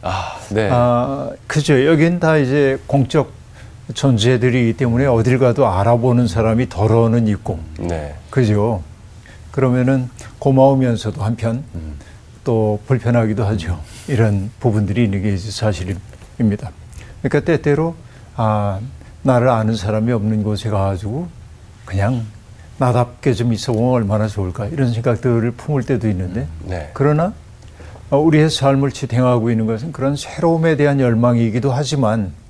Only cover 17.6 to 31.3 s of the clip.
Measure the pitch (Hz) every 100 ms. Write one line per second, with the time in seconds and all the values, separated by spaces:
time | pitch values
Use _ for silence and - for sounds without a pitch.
17.6 | 151 143 165 165 - - - - 110 107
18.6 | 104 98 117 - - - 135 123 127 117
19.6 | 110 110 95 107 113 120 104 107 104 104
20.6 | 110 104 98 95 101 127 175 - - -
21.6 | - - - 98 98 127 110 - - -
22.6 | - - 127 120 123 - - 107 117 110
23.6 | - 110 120 127 104 107 107 104 95 -
24.6 | 104 165 131 113 117 117 131 117 113 120
25.6 | - 147 - 127 110 92 90 95 135 -
26.6 | 85 92 76 - 139 151 175 233 - -
27.6 | - - - - - 139 156 151 156 147
28.6 | 139 139 139 - 127 117 127 123 113 113
29.6 | 110 113 151 147 135 143 - - 170 165
30.6 | 165 151 147 139 127 113 120